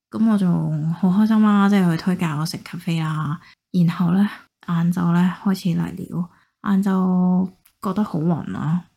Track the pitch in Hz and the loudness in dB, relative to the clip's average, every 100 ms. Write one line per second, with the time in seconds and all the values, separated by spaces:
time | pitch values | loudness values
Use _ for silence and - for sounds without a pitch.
0 | _ 220 220 208 185 170 156 156 160 165 | _ 0 2 2 2 0 0 -2 -2 0
1 | 190 185 214 220 214 202 196 202 180 165 | 0 2 4 4 4 4 4 4 2 0
2 | - 180 170 147 160 - - 170 180 165 | -2 -2 -2 -4 -6 -8 -12 -12 -6 -4
3 | 160 156 151 151 - _ _ 185 170 175 | -4 -4 -6 -8 -12 _ _ 0 2 2
4 | 175 185 202 - - _ - 175 170 175 | 2 2 0 -4 -20 _ -6 -2 0 0
5 | 175 175 180 175 - 185 185 170 - - | 2 2 2 0 -2 -2 -2 -2 -4 -6
6 | - 165 175 _ _ _ - 196 196 190 | -10 -8 -8 _ _ _ -2 0 2 0
7 | 185 180 180 185 185 - _ _ 202 190 | 2 2 2 2 0 -6 _ _ -6 -4
8 | 214 165 160 165 - - 147 175 - | -2 -2 -2 -2 -4 -6 -2 -4 -4